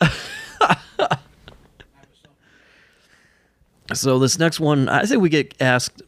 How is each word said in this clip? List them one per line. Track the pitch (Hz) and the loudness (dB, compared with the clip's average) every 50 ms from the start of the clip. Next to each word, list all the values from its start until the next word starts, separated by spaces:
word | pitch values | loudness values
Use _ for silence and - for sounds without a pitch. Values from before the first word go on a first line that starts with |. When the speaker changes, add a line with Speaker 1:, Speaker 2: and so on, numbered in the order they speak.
| 170 | 0
Speaker 1:
<laughs> | 151 - - - - - - - - - - - - 175 - - - - - - - - - - - _ _ _ - - - _ _ _ - - _ _ _ _ _ _ _ _ _ _ _ _ _ _ _ _ _ _ _ _ _ _ _ _ _ _ _ _ _ _ _ _ _ _ _ _ _ _ _ _ - - | 0 0 -4 -10 -14 -16 -16 -16 -18 -4 0 0 0 0 0 -4 -8 -6 -4 -4 -2 -2 -4 -6 -12 _ _ _ -20 -20 -20 _ _ _ -20 -20 _ _ _ _ _ _ _ _ _ _ _ _ _ _ _ _ _ _ _ _ _ _ _ _ _ _ _ _ _ _ _ _ _ _ _ _ _ _ _ _ -10 -8
Speaker 2:
So | - - 135 131 127 | -4 0 2 2 4
this | 135 127 - - | 2 2 2 2
next | 165 165 160 - | 0 0 0 0
one, | 160 147 151 139 131 - | 0 0 2 2 0 0
I | - 143 - | 0 0 0
think | 208 285 240 | 0 0 2
we | 190 165 | 2 2
get | 156 151 135 - - - | 2 0 -2 -2 -4 -2
asked | 131 127 123 123 - - - - - | 0 0 2 0 0 -4 -8 -14 -20